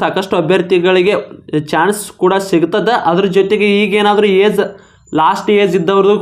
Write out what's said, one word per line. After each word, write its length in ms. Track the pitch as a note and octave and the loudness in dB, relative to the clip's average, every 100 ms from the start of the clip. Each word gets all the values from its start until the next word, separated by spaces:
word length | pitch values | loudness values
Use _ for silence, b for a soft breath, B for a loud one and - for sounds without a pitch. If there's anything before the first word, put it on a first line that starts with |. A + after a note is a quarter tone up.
ಸಾಕಷ್ಟು 320 | E3+ F#3 F#3+ F#3+ | -2 -4 -4 -2
ಅಭ್ಯರ್ಥಿಗಳಿಗೆ 760 | D#3 F#3 F3+ F#3 F3 F#3 F3+ F3 - - - D#3 D3+ | 0 -2 0 0 2 2 0 -2 -6 -16 -8 -6 -4
ಚಾನ್ಸ್ 300 | E3 F3 G#3 - - | -2 0 -2 -8 -2
ಕೂಡ 120 | F#3 G3 - | 0 0 0
ಸಿಗ್ತದೆ. 440 | E3+ E3 G#3+ F#3 A#3+ - | 0 0 0 0 0 0
ಅದ್ರ 160 | F3 G3+ F#3+ | 0 0 0
ಜೊತೆಗೆ 280 | F#3+ G#3+ G#3 G3+ | 0 0 0 0
ಈಗೇನಾದ್ರೂ 460 | G#3 G#3 G#3 G3+ G#3 F#3+ | 0 0 2 2 2 2
ಏಜ್, 160 | G#3 G3 F#3+ B B B _ D3 | 2 0 -4 B B B _ -2
ಲಾಸ್ಟ್ 280 | D#3+ G3+ G3+ G#3 | 0 0 0 0
ಏಜ್ 120 | G3+ F3+ | 2 0
ಇದ್ದವ್ರದ್ದು 400 | E3+ G3 G3 G#3 | 0 2 2 0